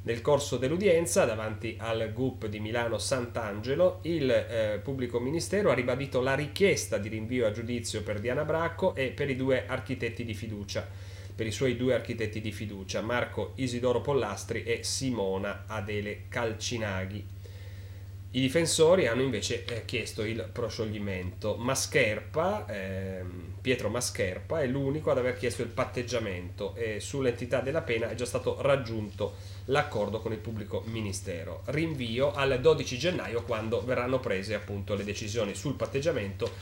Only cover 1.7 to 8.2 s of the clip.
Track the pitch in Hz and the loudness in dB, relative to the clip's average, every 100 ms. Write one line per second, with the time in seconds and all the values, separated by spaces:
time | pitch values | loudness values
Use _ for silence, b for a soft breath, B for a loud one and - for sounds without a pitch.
1.7 | 101 113 113 110 107 131 - 107 107 107 | -4 -2 0 0 0 0 0 -6 -4 -2
2.7 | 120 117 107 - 131 120 104 110 104 120 | 0 0 0 0 0 0 -4 -4 -4 -2
3.7 | 147 180 185 151 165 131 113 95 117 107 | 4 4 4 -2 2 4 4 4 0 0
4.7 | 104 139 135 123 120 127 165 - 196 196 | 0 -2 -2 0 0 0 -2 0 4 4
5.7 | 127 123 123 139 131 131 139 151 - 196 | 4 2 0 0 2 2 2 0 4 4
6.7 | 139 - 107 104 110 110 127 110 110 117 | 4 2 -2 0 -4 -2 2 2 2 -2
7.7 | 120 101 110 101 104 | -4 -2 -4 -2 -2